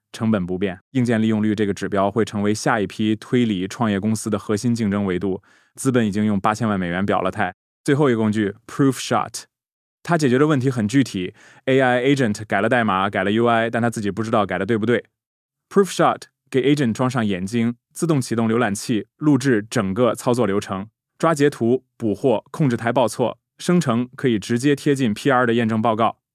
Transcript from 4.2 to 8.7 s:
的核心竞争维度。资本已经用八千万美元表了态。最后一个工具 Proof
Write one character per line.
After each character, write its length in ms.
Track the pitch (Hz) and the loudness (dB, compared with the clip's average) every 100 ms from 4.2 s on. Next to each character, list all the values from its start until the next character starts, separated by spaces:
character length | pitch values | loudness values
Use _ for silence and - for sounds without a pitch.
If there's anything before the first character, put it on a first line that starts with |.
| 110 | -4
的 100 | 104 | -4
核 180 | - 107 | -2 -4
心 180 | 123 | -2
竞 160 | 117 107 | -2 -2
争 160 | 101 101 | -2 -2
维 120 | 90 | -2
度。 240 | 98 92 _ _ _ | -2 -6 _ _ _
资 180 | - 135 | -6 0
本 140 | 123 110 | 2 0
已 40 | |
经 160 | 98 107 | 0 0
用 120 | 101 | 0
八 160 | 107 | 0
千 140 | 113 113 | 0 -2
万 100 | 101 | -2
美 100 | 87 | -2
元 180 | 87 101 | -2 0
表 160 | 92 | 0
了 80 | 92 | 0
态。 240 | 107 92 - _ _ | -2 -4 -6 _ _
最 100 | - | 0
后 160 | 139 143 | 2 4
一 20 | |
个 60 | 113 | 2
工 120 | 110 | 2
具 240 | 107 101 - | 0 -2 -4
Proof 260 | - | -10